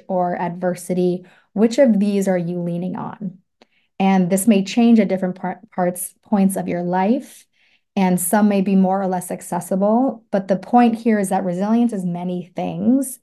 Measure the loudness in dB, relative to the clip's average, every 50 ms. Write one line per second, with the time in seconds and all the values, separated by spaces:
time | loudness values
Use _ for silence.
0 | -8 -4 -2 -2 -2 -2 -2 -4 -4 -6 -6 -4 -4 -4 -4 -4 -6 -6 -2 0
1 | 0 0 -2 -4 -8 -16 _ _ _ _ -2 0 0 2 4 4 4 4 4 2
2 | 2 0 0 0 0 0 0 0 -2 -4 -6 -6 -6 -6 -6 -4 -6 -6 -6 -8
3 | -10 -10 -10 -10 -12 -12 -12 -14 _ _ _ _ -20 _ _ _ _ _ _ 0
4 | 2 2 4 4 2 2 0 2 4 4 4 4 2 0 0 2 4 6 6 4
5 | 4 2 0 -2 -2 -4 -6 -6 -8 -10 -10 -10 -14 _ -4 -2 -2 -2 -2 -6
6 | -12 -14 _ _ _ -2 0 2 2 2 0 -2 -4 -4 -4 -4 -4 -2 -2 0
7 | 0 0 0 -2 -4 -10 -20 -20 -20 _ _ _ _ _ _ _ _ _ -2 0
8 | 2 2 2 0 0 0 0 2 2 2 2 0 0 2 2 4 4 4 2 0
9 | -2 -2 -4 -4 -6 -8 -12 -10 -8 -6 -6 -6 -4 -4 -2 0 0 2 2 2
10 | 0 0 -4 -6 _ -4 -4 -4 -2 -2 -4 -4 -2 2 4 4 4 4 2 0
11 | 0 0 0 0 0 -2 -2 -2 -2 -2 -4 -2 -2 0 0 2 0 0 -2 -4
12 | -4 -4 -6 -6 -6 -6 -6 -8 -8 -10 -8 -8 -6 -6 -6 -2 0 2 2 2
13 | 0 -4 -10 -10